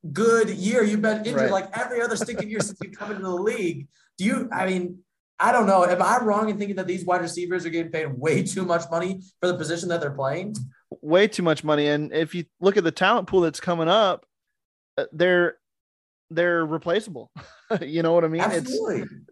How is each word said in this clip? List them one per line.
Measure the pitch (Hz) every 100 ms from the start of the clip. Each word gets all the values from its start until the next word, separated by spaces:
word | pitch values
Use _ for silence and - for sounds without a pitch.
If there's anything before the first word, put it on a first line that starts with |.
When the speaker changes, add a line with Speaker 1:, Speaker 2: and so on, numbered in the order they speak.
| 156
Speaker 1:
good | 139 226 226 208
year. | - 196 247
You've | 208 214
been | 220 214
injured | 214 262
Speaker 2:
Right. | 208
Speaker 1:
like | 190 190 220
every | 240 240
other | 233 202
stinking | 226 220 214
year | 214
since | - 196
you've | - -
come | 202
into | 190
the | 190
league. | 180 208 233 175 139 - _ _ -
Do |
you, | 202 269 -
I | 180 190
mean, | 185 180 - _ _ _ -
I | 214
don't | 247 196
know. | 190
Am | 175 180
I | 185 247
wrong | 220 208 220
in | 202
thinking | 202 185
that | 175
these | 185
wide | 170 175
receivers | 170 180 175 180 160
are |
getting | 165 160
paid | 156 147 123
way | 151 170
too | - 196
much | 175 170 -
money | 165 180 190 - -
for | 180
the | 165
position | 151 170 175
that | 170
they're | 143
playing? | 139 135 160 208 214 - _ _ -
Speaker 2:
Way | 151 180 208
too | -
much | 175 151
money. | 151 147 147
And | 147 151
if | 156 160
you | 175 156 -
look | 185 202
at |
the | 165
talent | - 190 233 180
pool | 190
that's | 165 -
coming | - 170 160
up, | 214 196 - _ _ _ _ _ _ _ -
uh, | 135
they're, | 156 180 175 175 - _ _ _ _ _ _ _
they're | 165 175 170 156
replaceable. | 156 175 196 214 131 110 -
<laughs> | - - - 190
You | 143 160
know | 165
what | 170
I | 160
mean? | 160
Speaker 1:
Absolutely. | 208 170 127 - 220 131 - - -